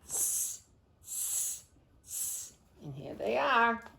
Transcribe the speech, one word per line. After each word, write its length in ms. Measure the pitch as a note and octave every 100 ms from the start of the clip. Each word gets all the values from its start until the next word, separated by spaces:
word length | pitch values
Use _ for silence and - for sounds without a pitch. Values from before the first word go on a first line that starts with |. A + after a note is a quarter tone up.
| -
Tss, 520 | - - - - - - - _ _
tss, 580 | - - - - - - - - - - -
tss. 460 | - - - - - - -
And 100 | D#3
here 200 | C3+ -
they 220 | - - A#3
are. 460 | C#4+ B3+ A#3 A3+ -